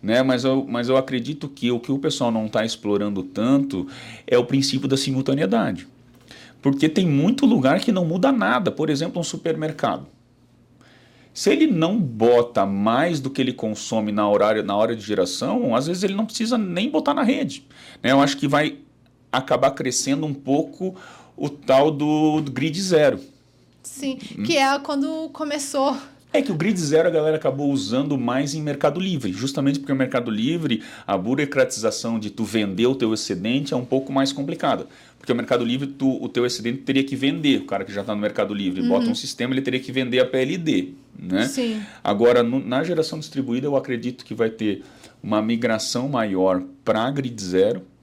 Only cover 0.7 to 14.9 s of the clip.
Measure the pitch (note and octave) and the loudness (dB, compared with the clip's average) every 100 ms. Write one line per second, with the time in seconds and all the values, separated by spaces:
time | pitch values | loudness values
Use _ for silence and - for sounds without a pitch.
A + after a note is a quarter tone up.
0.7 | A#2 A#2+ C3 C3 C3 A#2 C#3+ C#3+ - A#2+ | -4 2 0 2 -4 -4 -8 -10 -4 -2
1.7 | A#2+ A#2+ C3+ D3+ C#3+ A#2+ A2+ A2 A2+ A2+ | -2 -2 -2 -2 -2 -2 0 -2 -2 -2
2.7 | - G#2 G2+ G#2 G2 F#2 - A#2 C#3 C#3 | -4 -2 0 0 -4 -6 -2 2 2 2
3.7 | F#2 - - - - - B2 A#2+ C#3 C3+ | -4 -6 -10 -18 -16 2 2 4 0 0
4.7 | C3 C3+ C3+ C#3 C3 C3 C#3 F#3+ A3+ E3+ | -2 0 0 0 -2 0 0 2 0 0
5.7 | F2+ - _ - - - - - - C#3 | -4 -12 _ -20 -20 -20 -20 -20 -2 0
6.7 | C#3 F3+ - F3+ C#3+ E3 C4+ C4 G#3+ C3 | 2 2 2 2 4 2 4 4 4 4
7.7 | E3+ - F#3+ E3+ F3 C4 C4 G3 B3 F#3+ | 2 2 0 0 2 2 2 2 2 0
8.7 | - D#3 D3 D#3+ F3 E3 E3 E3+ D#3 D#3 | -2 -2 0 -2 -4 -6 -6 -4 -2 -4
9.7 | D#3 A#2+ F2+ - _ _ _ _ _ _ | -2 -2 -2 -8 _ _ _ _ _ _
10.7 | _ _ _ _ _ _ - - - D#4 | _ _ _ _ _ _ -2 2 4 4
11.7 | F3 D#3+ A3 D3+ A2+ A2+ A#2+ A#2 - G2 | 4 2 2 0 4 6 6 4 0 0
12.7 | G2 G#2 A#2+ E3 D#3+ C3+ C#3 B2+ B2 A2+ | 2 2 2 2 0 -4 -2 -2 -2 -6
13.7 | A2 - A#2 G#2+ G#2 G#2 G#2 G#2 A2 G2 | -6 -4 -2 -2 0 2 4 4 2 0
14.7 | G2+ A#2 | 0 0